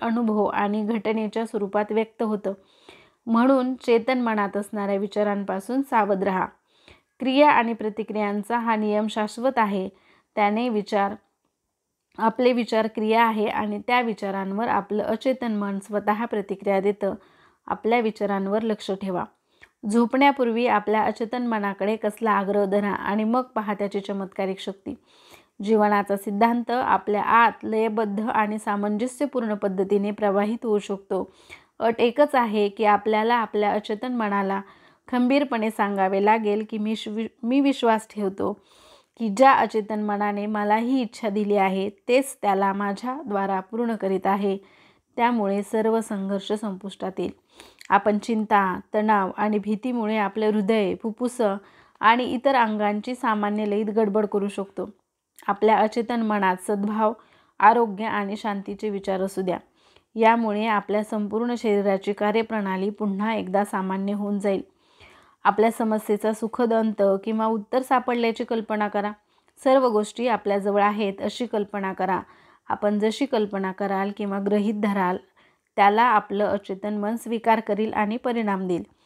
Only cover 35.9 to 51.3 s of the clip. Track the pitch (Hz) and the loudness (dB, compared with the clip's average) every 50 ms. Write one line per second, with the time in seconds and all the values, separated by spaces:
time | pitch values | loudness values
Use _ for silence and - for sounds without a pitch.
35.9 | 202 196 190 190 196 196 202 208 220 233 220 208 208 214 220 214 233 220 208 214 | 0 2 2 2 2 2 4 4 4 4 2 0 0 -2 -2 -4 -6 -4 -4 -4
36.9 | 220 214 - 220 208 220 220 - _ _ - 226 254 277 277 277 269 269 247 233 | -4 -4 -6 -8 -6 -6 -6 -8 _ _ -2 0 2 4 4 2 2 2 2 2
37.9 | 220 214 220 - - 214 208 190 196 196 196 202 208 - _ _ _ - - - | 2 2 0 -6 -6 -4 -4 -4 -2 -2 -4 -4 -4 -6 _ _ _ -20 -20 -20
38.9 | - - _ _ _ - 226 214 196 220 269 269 262 - 202 208 - 220 202 202 | -20 -20 _ _ _ -6 -4 0 4 6 8 8 8 6 4 2 0 -2 -4 -4
39.9 | 220 214 214 208 202 202 208 208 202 202 202 214 214 208 208 208 208 220 233 240 | -4 -4 -2 -2 -2 -2 -2 -2 -2 -2 -4 -4 -2 -2 2 2 2 2 2 2
40.9 | 269 262 247 214 - - - 214 196 214 208 202 202 202 190 190 190 196 190 208 | 0 0 -2 -2 -6 -6 -6 -4 -2 -2 0 2 2 2 2 2 0 -2 -4 -4
41.9 | 202 _ _ - 247 277 277 269 - - - 202 196 196 196 196 196 196 202 202 | -6 _ _ 2 2 2 2 0 -6 -4 -2 0 2 2 2 0 0 -2 -2 -4
42.9 | 202 196 - 247 254 294 330 170 202 196 196 196 196 190 196 - 226 226 240 233 | -4 -4 -6 -8 -8 -8 -6 -4 -2 -2 -2 -2 -2 -4 -4 -6 -6 -4 -4 -2
43.9 | 226 202 - 190 190 190 - 190 196 202 202 196 190 196 - - _ _ _ _ | -4 -2 -2 -2 -2 0 0 0 0 0 0 -2 -2 -4 -6 -14 _ _ _ _
44.9 | _ _ _ _ - - 233 240 247 226 202 196 196 202 202 - - 220 220 226 | _ _ _ _ -4 0 0 0 2 0 0 0 -2 -2 -4 -2 -2 0 2 2
45.9 | 226 226 214 - 214 196 196 196 202 190 190 - 208 208 - 208 190 185 202 196 | 2 0 -2 -4 -6 -6 -4 -4 -4 -4 -4 -4 -6 -4 -4 -6 -8 -8 -10 -12
46.9 | - - 190 190 185 - 175 - - _ _ _ _ - - - - - - - | -12 -8 -8 -8 -6 -6 -6 -8 -8 _ _ _ _ -20 -20 -20 -20 -12 -2 2
47.9 | 190 202 - 214 208 208 - - 226 220 214 196 226 202 196 185 180 190 - _ | 2 4 4 4 0 0 0 -2 -2 -2 0 2 2 2 2 2 -2 -4 -6 _
48.9 | - 214 214 214 214 202 190 185 - - 208 214 208 208 196 208 214 202 - 254 | -2 0 2 4 4 2 2 0 -2 -2 -2 0 0 0 -2 -2 -4 -4 -2 -4
49.9 | 247 240 220 208 220 220 202 196 190 220 214 214 208 214 202 190 226 220 202 180 | -4 -2 -2 -2 0 0 -2 -2 -2 0 0 2 2 2 2 2 2 2 2 0
50.9 | 180 185 - 226 214 - 247 240 | -2 -4 -6 -8 -6 -4 -4 -4